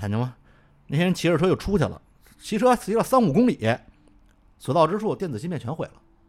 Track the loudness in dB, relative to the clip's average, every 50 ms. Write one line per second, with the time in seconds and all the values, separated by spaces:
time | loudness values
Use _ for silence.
0 | -6 -4 -2 -2 -2 -4 -6 _ _ _ _ _ _ _ _ _ _ -4 -2 0
1 | 0 0 0 0 0 2 2 4 4 2 2 0 0 -2 0 0 0 0 -4 -10
2 | _ _ _ _ _ _ _ _ -10 -6 -2 2 4 4 2 2 0 -2 -2 0
3 | 0 2 4 4 4 4 4 4 4 2 2 0 0 -2 -2 -2 -4 -18 -20 _
4 | _ _ _ _ _ _ _ _ _ _ _ _ -6 -2 2 2 2 2 0 -2
5 | -4 -4 -6 -6 -6 -8 -8 -8 -8 -8 -8 -8 -8 -8 -8 -8 -8 -10 -12 -20
6 | _ _ _ _ _